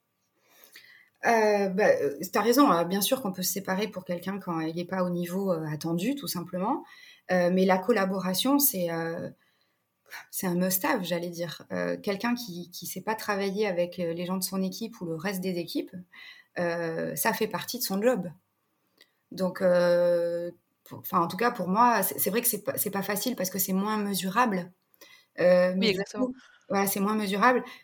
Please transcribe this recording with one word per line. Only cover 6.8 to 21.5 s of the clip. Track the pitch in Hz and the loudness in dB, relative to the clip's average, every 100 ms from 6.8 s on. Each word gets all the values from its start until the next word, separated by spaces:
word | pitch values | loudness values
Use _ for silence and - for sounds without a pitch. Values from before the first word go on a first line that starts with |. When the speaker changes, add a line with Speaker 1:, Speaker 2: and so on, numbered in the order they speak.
| - - - - - | -6 -20 -20 -18 -2
Speaker 1:
Heu, | 180 175 | 2 4
mais | 185 | 4
la | 190 185 | 4 4
collaboration, | - 214 190 190 185 185 254 285 | 2 2 0 -2 -2 0 2 4
c'est, | 285 190 175 | 2 0 -2
heu, | 165 165 165 - - _ _ _ _ _ _ _ - - | -2 -4 -6 -10 -14 _ _ _ _ _ _ _ -18 -12
c'est | - 185 | -4 -2
un | |
must | 175 185 185 | 0 2 0
have, | 302 262 | 0 0
j'allais | 170 170 175 | -2 -4 -4
dire. | 170 170 - - | -6 -8 -10 -8
Heu, | 180 - 170 | -4 -2 -2
quelqu'un | 202 196 240 | -4 -2 -2
qui, | 240 240 175 175 | -4 -6 -10 -12
qui | - 165 | -12 -12
sait | 190 | -8
pas | 208 | -6
travailler | 220 - 202 196 190 214 | -4 -4 -2 -2 0 0
avec, | 175 175 180 | 0 -2 -4
heu, | 170 | -6
les | 165 175 | -4 -4
gens | 185 | -4
de | |
son | 185 190 | -4 -4
équipe | 190 185 226 - | -4 -6 -10 -10
ou | 165 | -8
le | 160 | -6
reste | 180 190 | -4 -4
des | 185 175 | -4 -4
équipes, | 165 - - 180 - - - - _ - | -4 -6 -8 -12 -18 -20 -20 -20 _ -4
heu, | 175 170 165 165 165 - | -2 -2 -4 -4 -6 -2
ça | 226 | -2
fait | 214 214 | 0 -2
partie | 175 - 240 | -4 -8 -6
de | |
son | - 196 | -4 0
job. | 226 226 170 - _ _ _ _ _ _ _ _ _ | 2 2 -2 -12 _ _ _ _ _ _ _ _ _
Donc, | - 185 185 | -4 -4 0
heu, | 190 180 175 175 175 175 170 170 170 175 _ _ | 4 4 4 4 4 4 0 -2 -6 -10 _ _
pou-, | - - | -18 -14
enfin, | - 185 | -2 0
en | 170 | 0
tout | 185 | 0
cas, | 240 | 0